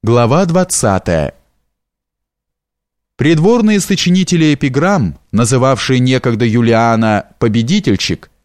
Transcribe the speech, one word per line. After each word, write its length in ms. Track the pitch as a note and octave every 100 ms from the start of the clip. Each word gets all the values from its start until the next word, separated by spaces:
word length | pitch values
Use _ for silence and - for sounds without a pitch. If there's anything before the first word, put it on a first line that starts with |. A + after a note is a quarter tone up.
Глава 420 | G#2+ A#2+ A#2 D3 F#3+
двадцатая. 880 | E3+ F3+ - A2+ F#2+ - E2+ C#2+ - _ _ _ _ _ _ _ _ _ _ _ _ _ _ _ _ _ _
Придворные 640 | C#3+ E3 F3 A#3+ G#3+ G#3
сочинители 760 | - G3 - F3+ F#3 F3 D#3 C#3+
эпиграмм, 640 | D3 B2+ F3 G3+ G2 C#2 _
называвшие 680 | G2+ A#2 B2+ B2+ C3 - B2+
некогда 440 | B2+ C3 B2+ A2+
Юлиана 840 | A#2 A2+ A#2 A2+ A#2 A2+ A2+ G#2 - _
«победительчик» 920 | A#2 G#2+ A#2 G3+ G3 G2 - E2 - _